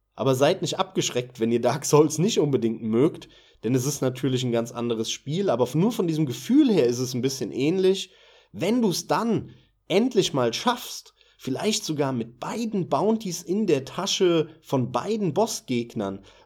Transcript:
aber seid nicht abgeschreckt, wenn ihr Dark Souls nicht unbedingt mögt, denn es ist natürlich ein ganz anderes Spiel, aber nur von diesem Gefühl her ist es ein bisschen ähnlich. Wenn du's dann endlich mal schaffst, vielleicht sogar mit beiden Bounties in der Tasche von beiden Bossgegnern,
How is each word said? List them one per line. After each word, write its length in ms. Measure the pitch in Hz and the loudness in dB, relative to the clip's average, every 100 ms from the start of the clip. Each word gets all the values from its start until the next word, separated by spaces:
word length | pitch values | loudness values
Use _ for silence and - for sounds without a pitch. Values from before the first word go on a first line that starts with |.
| _ | _
aber 200 | - 117 | -4 0
seid 280 | 131 143 190 | 2 2 2
nicht 160 | 170 - | -2 -4
abgeschreckt, 640 | 185 - - 123 123 - | -4 -2 -2 -2 -6 -2
wenn 100 | 113 | 0
ihr 100 | 117 | 2
Dark 220 | 120 139 | 0 -2
Souls 340 | - 147 151 - | 2 4 4 2
nicht 200 | 180 233 | 0 2
unbedingt 440 | 147 131 113 113 | 2 2 0 -2
mögt, 460 | 113 110 143 - - - _ _ | 0 2 2 0 -14 -20 _ _
denn 100 | 110 | -2
es 120 | 131 127 | 0 0
ist 140 | 143 | -2
natürlich 440 | 131 127 139 127 | -4 -2 -2 -2
ein 80 | 127 | 0
ganz 180 | 117 117 | -2 -2
anderes 400 | 120 120 113 113 | -4 -4 -2 -4
Spiel, 400 | - - 160 196 | -6 -6 -2 0
aber 160 | 120 123 | 2 2
nur 160 | 151 208 | 2 2
von 160 | 226 180 | 2 -2
diesem 200 | 156 156 | 0 -2
Gefühl 440 | 123 - 262 285 | -2 2 6 6
her 160 | 196 123 | 6 4
ist 140 | 120 | 2
es 140 | 127 | -2
ein 80 | 127 | -2
bisschen 280 | 131 135 101 | -2 -2 -6
ähnlich. 640 | 78 139 190 185 190 - _ _ _ _ | -2 0 2 2 2 -2 _ _ _ _
Wenn 280 | 165 165 247 | -4 0 2
du's 280 | 220 160 - | 2 0 -2
dann 420 | 147 226 185 - - _ _ - | -2 0 -2 -4 -14 _ _ -2
endlich 460 | 175 254 220 - | 0 2 2 2
mal 200 | 139 120 | 2 0
schaffst, 600 | 113 - 233 - - - _ _ _ | 0 -2 -2 -4 -14 -16 _ _ _
vielleicht 460 | - 127 196 214 | -8 -4 -2 -2
sogar 280 | - 151 139 | -2 -2 -2
mit 260 | 127 110 - | -2 -6 -8
beiden 500 | - 220 233 214 143 | -6 -4 -4 -4 -2
Bounties 540 | 139 190 220 190 165 | 0 2 0 -2 -8
in 240 | - 196 214 | -4 -2 0
der 180 | 143 | 0
Tasche 640 | 131 - 185 - 185 170 156 - | -2 -6 -4 2 4 2 0 -6
von 300 | - 139 120 | -4 -2 0
beiden 420 | 120 170 220 190 | -2 -2 -2 0
Bossgegnern, 840 | 139 226 - - 123 117 117 98 95 - - | 0 0 -2 -4 -4 -4 -4 -6 -6 -14 -20